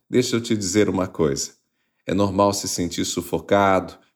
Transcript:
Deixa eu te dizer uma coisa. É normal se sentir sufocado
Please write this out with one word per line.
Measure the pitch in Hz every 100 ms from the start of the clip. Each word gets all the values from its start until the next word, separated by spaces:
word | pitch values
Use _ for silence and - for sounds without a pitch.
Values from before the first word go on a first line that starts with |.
| _
Deixa | 123 120
eu | 117
te | 113 107
dizer | 95 104 95
uma | 95 92
coisa. | - 78 69 - - _ _ _ _
É | -
normal | 95 101 95 101
se | 98 92
sentir | - 85 98
sufocado | 90 - - 76 - 101 98 95 87 - _